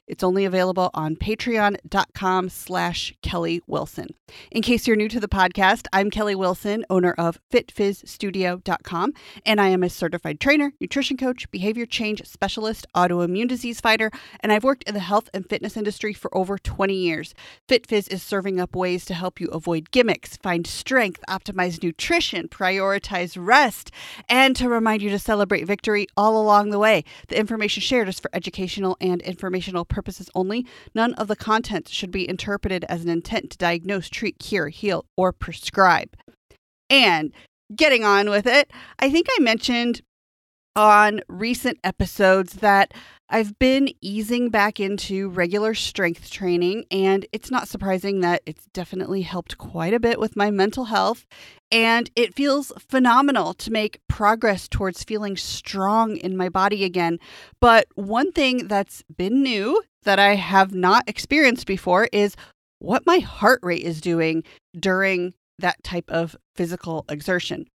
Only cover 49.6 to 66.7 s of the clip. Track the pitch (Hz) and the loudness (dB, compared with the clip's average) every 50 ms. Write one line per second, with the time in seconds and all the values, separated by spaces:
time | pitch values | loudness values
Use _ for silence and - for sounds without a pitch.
49.6 | - - - 165 165 175 214 233 226 233 233 - 220 220 - 208 202 214 208 196 | -14 -10 -6 -4 -2 0 0 2 2 0 0 0 -4 -4 -2 0 0 2 2 2
50.6 | 190 208 - 262 254 214 226 196 190 196 240 - - _ - - - - - _ | 2 0 0 -4 -6 -2 0 0 0 0 -2 -4 -8 _ -20 -20 -20 -20 -20 _
51.6 | _ _ 226 226 226 226 226 233 233 - - 240 240 190 - - 277 285 269 294 | _ _ 0 2 4 4 2 2 0 -2 -2 0 0 0 0 0 0 0 0 0
52.6 | 269 - - - - _ - 262 254 247 233 254 277 277 262 220 170 165 - - | -2 -6 -10 -18 -8 _ 0 2 4 6 6 6 4 4 2 0 0 -2 -4 -8
53.6 | - - 226 220 214 214 - - _ - - - 214 202 220 226 247 220 196 180 | -8 -4 -2 -2 -2 -4 -6 -6 _ -6 -2 2 2 2 4 4 2 2 0 0
54.6 | - - - - 208 190 175 - - - 220 214 214 202 196 180 - - - - | -2 -4 -4 -2 -2 -4 -4 -6 -8 -8 -6 -6 -4 -6 -6 -6 -8 -10 -10 -10
55.6 | - - - 196 190 196 214 226 226 220 208 - - 185 190 185 180 180 - 185 | -10 -8 -4 -2 0 2 4 4 2 2 0 -4 -6 -4 -4 -2 -2 -2 0 2
56.6 | 190 202 208 202 196 185 175 180 170 165 170 170 - - - - - - _ _ | 2 2 2 0 -2 -2 0 0 0 0 0 -2 -6 -12 -20 -20 -20 -20 _ _
57.6 | - - 226 226 - - _ - 202 196 214 240 285 381 - 339 277 262 254 247 | 6 8 8 8 6 4 _ -8 -6 -4 -2 0 0 0 0 2 2 2 2 0
58.6 | - 190 208 196 196 - - - - - 160 - 180 196 233 269 277 262 226 208 | -2 -2 0 -2 -2 -2 -8 -18 -20 -14 -8 -4 -2 0 2 2 2 2 0 0
59.6 | 196 240 320 440 - _ _ _ - 208 196 185 202 202 208 196 175 165 190 190 | 0 0 0 0 -2 _ _ _ 0 2 4 6 6 6 4 2 0 2 4 4
60.6 | 190 190 196 185 180 180 202 247 - - - - - - 277 302 302 262 233 - | 4 4 2 2 4 4 4 4 4 0 -4 -10 -4 0 2 4 4 4 4 2
61.6 | - - 190 190 - 185 180 185 226 - - 202 208 202 - - - - _ _ | -2 -4 -6 -4 0 2 4 4 4 2 2 0 0 0 -2 -6 -20 -20 _ _
62.6 | _ _ _ - - 175 208 - - - 339 - 254 - - - - 214 254 247 | _ _ _ -12 -4 -2 -2 0 4 4 4 4 2 0 -2 0 4 4 4 4
63.6 | - 175 170 165 - 170 165 156 - 180 170 165 160 160 160 165 - - - _ | 2 -2 -4 -4 -4 -6 -6 -4 -2 -2 0 2 2 0 0 -2 -4 -6 -12 _
64.6 | _ _ - 170 - 190 185 185 196 190 190 180 175 185 - _ _ _ _ - | _ _ -12 -4 -2 0 0 2 2 2 0 0 -2 -4 -8 _ _ _ _ -4
65.6 | - 180 - - - - 180 175 - - - 165 165 165 - - _ _ _ - | -4 -4 -4 -4 -6 -8 -8 -8 -6 -4 -2 -2 -2 -4 -6 -14 _ _ _ -6
66.6 | 180 165 | -6 -6